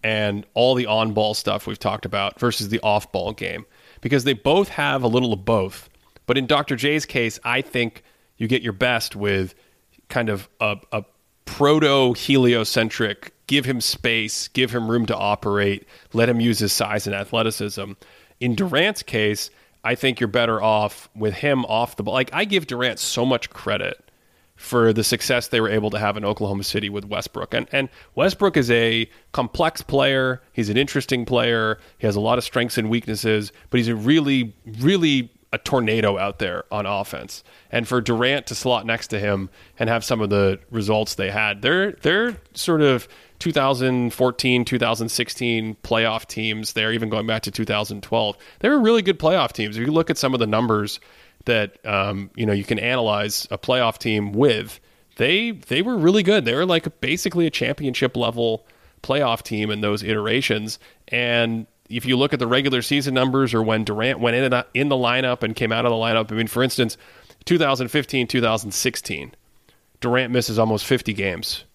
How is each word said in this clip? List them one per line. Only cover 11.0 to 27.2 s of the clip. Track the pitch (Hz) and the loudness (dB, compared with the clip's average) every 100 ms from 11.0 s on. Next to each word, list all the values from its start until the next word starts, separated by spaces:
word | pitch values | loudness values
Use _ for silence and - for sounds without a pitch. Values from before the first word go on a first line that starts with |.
| 104 _ _ _ - | -8 _ _ _ -18
proto-heliocentric, | - 143 151 147 139 127 117 - 135 123 117 107 - 110 - 107 101 - _ - | 2 4 6 6 6 4 2 2 6 6 4 2 0 0 0 -4 -4 -14 _ -2
give | 139 127 | 0 0
him | 123 | -2
space, | - - 117 113 110 - - | -2 -2 0 0 -2 -6 -4
give | - 127 | 0 0
him | 120 113 | 0 0
room | 120 113 | 0 0
to | 101 | 0
operate, | 101 104 107 101 101 98 - - - | 0 0 0 0 0 -2 -8 -20 -6
let | 113 117 | 0 2
him | 117 | 4
use | 117 104 | 2 2
his | 104 | 0
size | - 101 107 101 | 0 -2 -2 -4
and | 98 | -6
athleticism. | 101 117 110 - 104 101 98 98 - - _ _ | -4 -2 -2 -2 -8 -8 -12 -14 -20 -20 _ _
In | 123 113 | -4 0
Durant's | 185 143 190 202 | 0 2 0 -2
case, | - 113 107 104 - _ _ _ | -4 0 0 -2 -8 _ _ _
I | 113 127 | -4 0
think | 135 120 | 0 0
you're | 117 | 0
better | 120 117 110 | 2 0 2
off | 107 107 104 - - | 2 2 0 -4 -20
with | 110 107 | -4 -4
him | 95 147 135 117 | -2 0 0 0
off | 110 120 - | 0 -2 -4
the | |
ball. | 104 | -4
Like, | 131 131 | -2 -2
I | 151 208 | -2 0
give | 196 151 | -2 -2
Durant | 123 127 107 | -4 -4 -4
so | - - 123 | -6 -2 0
much | 127 - | 0 -2
credit | - - 101 90 - _ _ _ _ _ _ | -10 -4 -4 -4 -8 _ _ _ _ _ _
for | - 123 113 | -2 4 4
the | 110 | 4
success | 107 - - 123 - | 0 -2 0 0 0
they | 120 | 0
were | 110 | 2
able | 107 104 | 0 -2
to | 104 | -2
have | 104 104 | -2 -2
in | |
Oklahoma | 104 104 101 98 | -4 -2 -2 -4
City | 98 117 101 | -4 -4 -4
with | 101 | -8
Westbrook. | 101 104 | -6 -8